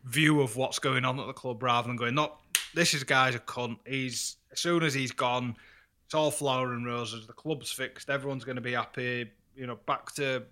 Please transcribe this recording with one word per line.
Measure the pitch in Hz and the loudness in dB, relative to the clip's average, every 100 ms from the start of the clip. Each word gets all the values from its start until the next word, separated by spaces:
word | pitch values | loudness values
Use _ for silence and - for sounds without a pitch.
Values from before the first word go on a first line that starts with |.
view | 127 123 156 151 | -2 4 6 6
of | 131 | 2
what's | 113 131 - | 0 -2 0
going | 139 131 | 0 2
on | 127 135 | 0 -2
at | 110 | -6
the | |
club, | 131 131 113 | -8 -8 -2
rather | 127 120 117 | 2 2 2
than | 120 | -2
going, | 120 | 0
"No, | 139 151 - _ - - | 2 0 -4 _ -2 0
this | 170 175 | 2 2
is, | 151 | 2
guy's | 131 135 131 | 4 6 6
a | 120 | 2
cunt. | - 123 120 117 | -4 -6 -4 -6
He's, | - 135 131 113 - - _ | -6 -4 -4 -4 -6 -8 _
as | - | -2
soon | 175 170 | 2 4
as | 160 | 4
he's | 135 131 | 2 -2
gone, | - 123 123 123 113 - - _ _ | 0 2 2 0 -6 -14 -20 _ _
it's | _ | _
all | 156 151 | 2 2
flower | - 143 127 127 | 2 0 2 0
and | 120 120 | -2 -4
roses. | 120 113 113 110 | -4 -4 -8 -14
The | |
club's | - 156 147 127 | -10 -4 -4 -4
fixed. | - 131 - - | -6 -6 -6 -4
Everyone's | 139 139 135 | -2 -2 -6
gonna | 131 127 | -6 -6
be | 120 | -2
happy. | 123 113 - 123 123 113 _ _ 135 | -2 -2 -4 -4 -4 -6 _ _ -12
You | 127 | -10
know, | 117 | -8
back | - 139 - | -2 -2 -4
to | - 139 131 127 | -4 -2 -2 -6